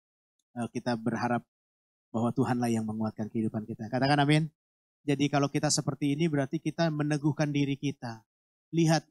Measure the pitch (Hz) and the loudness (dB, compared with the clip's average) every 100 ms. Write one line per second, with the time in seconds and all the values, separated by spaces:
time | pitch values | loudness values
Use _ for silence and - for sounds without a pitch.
0 | _ _ _ _ _ 123 117 123 127 117 | _ _ _ _ _ -8 -6 -6 -4 -4
1 | 113 110 120 120 - _ _ _ _ _ | -2 -2 -2 -2 -4 _ _ _ _ _
2 | _ 110 117 113 117 123 120 113 110 110 | _ -2 0 0 0 0 0 0 -2 -4
3 | 110 - 104 117 110 110 107 110 110 127 | -4 -4 -6 -4 -4 -4 -8 -10 -6 -2
4 | 135 147 143 151 160 - _ _ _ _ | 2 2 4 4 2 -6 _ _ _ _
5 | - 139 143 143 139 147 151 147 147 135 | -2 0 2 2 2 0 0 0 -2 -2
6 | 147 143 170 143 135 160 156 - 170 151 | -2 0 2 0 -2 -2 -4 0 0 2
7 | 151 151 151 139 151 143 139 139 143 - | 0 2 0 0 0 2 0 0 -4 -6
8 | 120 113 _ _ _ _ _ 165 160 160 | -10 -12 _ _ _ _ _ 2 4 4
9 | - | 0